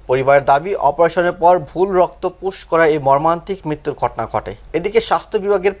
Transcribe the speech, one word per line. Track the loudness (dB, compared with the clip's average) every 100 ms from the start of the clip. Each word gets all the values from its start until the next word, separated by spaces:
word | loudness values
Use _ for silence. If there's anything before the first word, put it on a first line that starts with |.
| -2
পরিবারের | 0 4 4 4
দাবি, | 0 0 -2
অপারেশনের | -2 2 0 2 -2
পর | 2 2 2
ভুল | 0 -4 0
রক্ত | 2 0 -2 -8 -6
পুশ | -10 -10 -4
করা | 2 2
এই | 2
মর্মান্তিক | 2 2 2 -2 -6 -10 -8
মৃত্যুর | -8 -8 -4
ঘটনা | -6 -4 -6
ঘটে। | -6 -8 -14 -8
এদিকে | -6 -2 -2
স্বাস্থ্য | 0 -4 -2 -6
বিভাগের | -2 0 0 -4